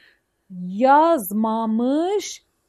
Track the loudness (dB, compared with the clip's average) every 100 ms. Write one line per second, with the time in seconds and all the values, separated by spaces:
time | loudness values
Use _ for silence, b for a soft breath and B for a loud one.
0 | b b _ _ _ -14 -10 0 4 6
1 | 4 2 -2 -4 -2 -2 -2 -2 0 0
2 | -2 -4 -6 -12 _ _